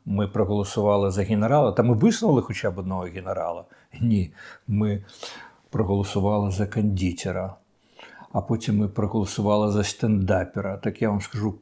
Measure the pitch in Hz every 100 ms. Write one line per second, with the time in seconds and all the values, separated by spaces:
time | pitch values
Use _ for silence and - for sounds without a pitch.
0 | - 101 101 113 98 104 98 - 101 101
1 | 98 95 95 104 110 147 123 - 117 107
2 | 220 - 220 131 - 104 104 90 92 95
3 | 90 92 90 92 85 85 - - _ -
4 | 120 104 85 - - - - 104 107 101
5 | 98 - - - - _ _ - 98 101
6 | 101 104 98 104 101 92 101 113 104 95
7 | 92 87 95 92 92 - _ _ _ -
8 | - - - - - 113 - 104 101 -
9 | 101 113 98 - 104 104 104 104 101 -
10 | 113 104 95 92 92 104 98 98 107 98
11 | 110 101 - 104 104 -